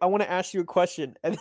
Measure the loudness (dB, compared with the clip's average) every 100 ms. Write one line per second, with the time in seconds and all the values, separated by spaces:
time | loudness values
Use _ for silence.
0 | 0 2 0 -2 -2 -4 0 2 2 0
1 | -8 -4 -4 -4